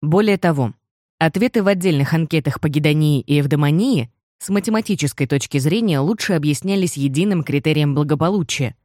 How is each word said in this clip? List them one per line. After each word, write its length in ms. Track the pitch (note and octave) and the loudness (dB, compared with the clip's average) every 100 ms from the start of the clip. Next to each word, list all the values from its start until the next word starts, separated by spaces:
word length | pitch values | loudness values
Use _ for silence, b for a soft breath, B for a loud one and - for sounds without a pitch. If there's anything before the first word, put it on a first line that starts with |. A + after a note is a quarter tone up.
Более 380 | D3 F3+ G#3+ G3 | 2 2 2 2
того, 340 | F3 D3 A#2+ - _ _ _ _ | 2 2 0 -4 _ _ _ _
ответы 440 | D#3+ F#3 A#3+ A#3 | -2 0 0 2
в 60 | G3 | 0
отдельных 440 | G3 F#3 D3+ C#3 | 2 2 0 2
анкетах 480 | E3 D#3+ D#3+ D3 C3+ | 0 0 -2 -2 -2
по 80 | D#3 | -2
гедонии 520 | D3 D3+ D3+ D3+ C#3+ | 0 2 2 2 0
и 200 | - D3 | 2 0
эвдемонии 720 | C#3+ D3 D3 D#3 A#3+ A3 A#2 _ _ _ | 2 2 2 2 2 0 -2 _ _ _
с 120 | - | -4
математической 760 | G3+ G3+ A3 A3 G3+ C#3+ - C3+ | -2 0 -2 -2 -2 -2 -2 -2
точки 320 | C#3+ - C#3+ | -2 -2 -2
зрения 400 | C#3 G3 A3+ D3 | 0 0 0 0
лучше 360 | C#3+ A3 - | 0 -2 0
объяснялись 640 | F3 D3 D3 F#3+ G3 F3+ - | 0 0 -2 -2 -2 -2 -2
единым 480 | C#3 C3+ G3 F#3 | -2 0 0 -2
критерием 500 | D#3 C#3+ D#3 D3+ D3 | -2 -2 0 0 2
благополучия 800 | C#3 D3 D3 D#3+ G3+ D#3+ - B2+ - | 0 0 0 0 0 -2 -4 -4 -6